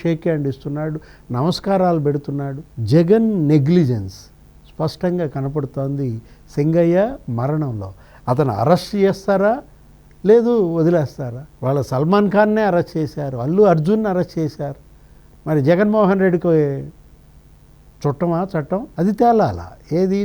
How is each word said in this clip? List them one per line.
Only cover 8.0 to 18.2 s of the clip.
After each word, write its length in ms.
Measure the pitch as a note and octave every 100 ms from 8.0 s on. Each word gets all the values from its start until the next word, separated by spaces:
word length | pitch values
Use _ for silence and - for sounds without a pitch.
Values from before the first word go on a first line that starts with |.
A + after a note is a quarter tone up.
| - - -
అతను 220 | B2+ C#3+ G#2
అరెస్ట్ 340 | A#2 F3 - G#3
చేస్తారా, 480 | G3 G3 - G3 G3+ B3+ - - - - - -
లేదు 300 | F#3 A3+ A#3 A#3+ F3+ E3
వదిలేస్తారా? 640 | D#3+ F3 C#3 - C3 A#2+ D3+ -
వాళ్ళ 140 | C3 C#3+ B2+
సల్మాన్ 400 | C3 D#3 G3+ G#3
ఖాన్నే 300 | G3 G#3+ G#3+ G#3+
అరెస్ట్ 260 | F3 D#3+ D#3+
చేశారు, 360 | D3+ D3+ C#3+ C3
అల్లు 180 | B2 F3+ G#3
అర్జున్‌ని 360 | E3 D#3 G#3+ A3
అరెస్ట్ 200 | F3+ F3 -
చేశారు. 400 | D#3 - C#3+ C#3 - - - - - - -
మరి 140 | D#3 C3+
జగన్మోహన్ 520 | F3 G#3 G#3+ G3+ G3
రెడ్డికి 260 | F#3+ F3 F3 D#3+ C#3+ C#3 C#3 - - - - - - - - - - -
చుట్టమా 360 | D3 -